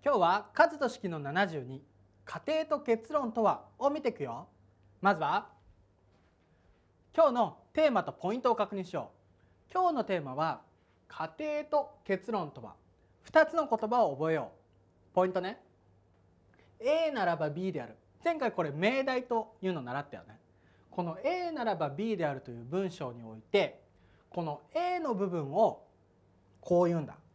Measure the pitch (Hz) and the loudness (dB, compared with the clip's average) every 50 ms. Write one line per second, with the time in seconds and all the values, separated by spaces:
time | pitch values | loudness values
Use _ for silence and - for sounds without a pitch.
0 | - 277 285 220 180 165 180 208 208 - - - 311 330 330 294 285 233 - - | 2 2 2 4 4 4 4 2 0 -6 4 4 4 4 4 0 -2 -4 -4 -4
1 | - 190 165 156 147 139 143 180 202 190 160 151 127 123 131 139 - _ _ _ | -6 -6 -6 -4 -6 -2 0 2 0 2 0 -8 -8 -8 -12 -14 -16 _ _ _
2 | - _ _ _ _ - - 160 - - 311 311 320 311 311 285 294 - 226 220 | -20 _ _ _ _ -12 -12 -10 -4 -2 -2 -2 0 0 -2 -4 2 0 0 0
3 | 226 - 311 302 277 226 220 233 220 196 151 - - - _ _ 233 277 285 302 | 0 -2 -2 -2 -2 0 -2 2 4 4 2 2 -4 -18 _ _ -2 0 0 0
4 | 294 254 - - 143 123 117 120 - - _ _ _ _ _ _ _ _ _ _ | -2 -4 -2 -2 -6 -6 -6 -10 -12 -16 _ _ _ _ _ _ _ _ _ _
5 | - 196 202 165 156 143 160 202 208 - - _ _ - - _ _ _ _ _ | 2 2 2 2 0 0 -2 -2 -2 -6 -20 _ _ -20 -20 _ _ _ _ _
6 | _ _ _ _ _ _ _ _ _ _ _ _ _ _ _ _ _ _ _ _ | _ _ _ _ _ _ _ _ _ _ _ _ _ _ _ _ _ _ _ _
7 | _ _ _ - 330 294 240 247 226 175 - - - _ _ - 311 302 247 196 | _ _ _ 6 6 6 6 4 0 0 -2 -10 -20 _ _ 2 2 4 4 2
8 | 175 - - - - 180 214 254 247 254 233 - 208 196 - 196 185 175 - 156 | -2 -2 -8 -6 -4 -4 -4 0 2 2 2 2 0 -2 -2 -8 -8 -6 -6 -8
9 | 120 - _ _ _ _ _ _ _ _ _ _ _ _ - 370 370 349 320 262 | -8 -8 _ _ _ _ _ _ _ _ _ _ _ _ -2 2 2 2 2 0
10 | 214 - 196 175 151 135 127 135 156 160 139 - - _ _ _ _ _ _ _ | -2 -2 -2 -4 -4 -6 -4 -2 -2 -2 -2 -4 -10 _ _ _ _ _ _ _
11 | _ _ - - 160 - - - 302 302 302 294 302 294 302 294 285 294 - - | _ _ -10 -10 -8 -10 -8 -6 -6 -4 -4 -4 -4 0 0 0 0 0 -8 -20
12 | _ - 196 190 190 - 226 202 170 147 - - 113 104 85 _ _ _ _ _ | _ -2 -2 -2 -2 -4 -4 -4 -4 -6 -10 -14 -18 -18 -18 _ _ _ _ _
13 | _ _ _ _ _ - - 320 311 311 320 330 302 262 233 220 - 214 233 247 | _ _ _ _ _ 4 6 6 6 6 4 0 0 2 0 -2 0 0 4 4
14 | 226 165 139 131 151 160 160 151 123 104 - - _ _ _ _ _ _ _ _ | 4 2 2 0 0 0 0 0 -2 -4 -10 -20 _ _ _ _ _ _ _ _
15 | _ _ _ - 185 185 185 185 180 185 226 - _ _ _ _ _ _ _ _ | _ _ _ 2 2 4 2 -2 -4 -4 -8 -10 _ _ _ _ _ _ _ _
16 | _ _ _ _ _ _ _ _ _ _ _ _ _ _ _ _ 220 254 302 320 | _ _ _ _ _ _ _ _ _ _ _ _ _ _ _ _ 0 0 2 2
17 | 330 311 285 247 196 175 170 151 160 151 143 165 185 190 165 151 120 117 - - | 2 0 0 0 0 0 0 0 -2 -4 -4 -4 -4 -4 -4 -6 -8 -10 -14 -20
18 | _ _ _ _ - 330 339 311 269 226 - - 170 151 139 151 175 214 254 269 | _ _ _ _ -2 -2 -2 0 -2 -4 -2 -2 -4 -2 -2 0 0 0 2 2
19 | 262 269 262 254 254 - 240 226 220 - - _ - 190 180 156 127 120 123 139 | -2 0 -2 -4 -2 -2 -2 -2 -2 -4 -12 _ -4 -4 -4 -4 -6 -6 -6 -8
20 | 143 - - 98 85 - 107 - _ _ _ _ _ _ _ _ _ _ - - | -8 -8 -14 -16 -16 -18 -20 -20 _ _ _ _ _ _ _ _ _ _ -6 -6
21 | 175 170 160 175 214 285 349 359 359 339 320 294 240 226 196 165 165 143 135 147 | -4 -4 -6 -4 -2 -2 -2 0 -2 -4 -4 -4 -2 -2 0 0 -2 -4 -2 -4
22 | 208 226 220 180 165 147 139 131 127 - 120 117 117 120 151 185 196 185 170 - | -4 -4 -2 -2 -2 -2 -2 -4 -10 -12 -14 -14 -12 -6 -4 -2 -2 -2 -4 -6
23 | 156 127 120 120 113 113 110 110 107 _ - 202 190 156 - - _ _ _ _ | -8 -8 -8 -10 -14 -16 -16 -16 -16 _ 2 2 2 2 -2 -12 _ _ _ _
24 | _ _ _ _ _ _ - 180 170 156 147 - - _ _ 311 349 359 359 359 | _ _ _ _ _ _ -8 -6 -4 -4 -6 -8 -12 _ _ -4 -2 -2 -2 -2
25 | 330 285 233 185 202 190 180 170 147 135 143 196 220 180 - - - _ _ _ | -2 -2 -2 -2 -2 -2 -2 -4 -4 -2 2 4 4 4 4 -2 -16 _ _ _
26 | _ _ _ _ _ _ _ _ _ _ _ _ - - 180 175 180 170 170 165 | _ _ _ _ _ _ _ _ _ _ _ _ -2 2 4 6 6 6 4 0
27 | 151 - 101 - _ _ _ | -2 -4 -10 -18 _ _ _